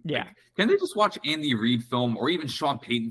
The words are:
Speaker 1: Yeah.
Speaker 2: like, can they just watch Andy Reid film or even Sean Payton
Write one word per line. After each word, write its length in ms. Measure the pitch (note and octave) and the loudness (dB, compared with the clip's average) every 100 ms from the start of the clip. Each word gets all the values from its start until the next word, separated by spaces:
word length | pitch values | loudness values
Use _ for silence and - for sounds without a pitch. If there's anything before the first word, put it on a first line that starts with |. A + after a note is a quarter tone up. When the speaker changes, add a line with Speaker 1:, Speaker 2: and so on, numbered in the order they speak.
Speaker 1:
Yeah. 160 | E3 B2 | -6 -6
Speaker 2:
like, 120 | - - _ - | -6 -14 _ 0
can 120 | A3 | 2
they 80 | G4+ | 2
just 180 | F#4 - | 2 2
watch 220 | G#3 - C#4+ | 2 2 -4
Andy 280 | D#4 D3+ | -2 0
Reid 300 | - A#2 B2 | 2 2 2
film 320 | - B2 B2 A#2 | 0 0 0 0
or 140 | B2+ | 0
even 160 | F3 C#3+ | 0 -4
Sean 300 | - D3+ B2+ | -2 -2 -2
Payton 320 | - A#2+ A2+ | -2 -2 -2